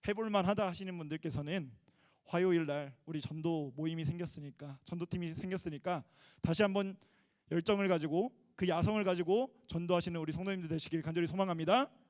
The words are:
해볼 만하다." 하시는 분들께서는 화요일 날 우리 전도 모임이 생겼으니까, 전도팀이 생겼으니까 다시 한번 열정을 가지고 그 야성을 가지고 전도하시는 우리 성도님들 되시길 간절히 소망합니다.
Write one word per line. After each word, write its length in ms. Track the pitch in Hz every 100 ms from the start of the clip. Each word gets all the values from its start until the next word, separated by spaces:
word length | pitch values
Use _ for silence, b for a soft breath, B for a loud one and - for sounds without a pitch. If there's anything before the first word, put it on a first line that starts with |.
| -
해볼 220 | 208 220
만하다." 380 | 208 180 202 196
하시는 280 | 175 190 180
분들께서는 720 | 151 156 160 120 147 185 139 110 _ b b b -
화요일 400 | 175 185 170 156
날 280 | 143 143 131 -
우리 140 | 156
전도 540 | - 156 160 165 143 127
모임이 300 | 160 165 151
생겼으니까, 760 | 175 175 - 143 - 147 135 -
전도팀이 480 | 175 175 180 175
생겼으니까 720 | 165 185 185 180 147 - 170 - b b b
다시 200 | - 165
한번 340 | 202 196 190 190 b b b b b
열정을 360 | 170 165 202 196
가지고 440 | 175 151 160 240 _ _ -
그 120 | 185
야성을 360 | 165 175 214
가지고 480 | 196 180 170 202 262 - -
전도하시는 520 | 170 175 180 175 170
우리 120 | 156
성도님들 380 | 156 190 190 165
되시길 320 | 160 - 160
간절히 240 | 151 165 170
소망합니다. 640 | 180 190 165 160 226 277 -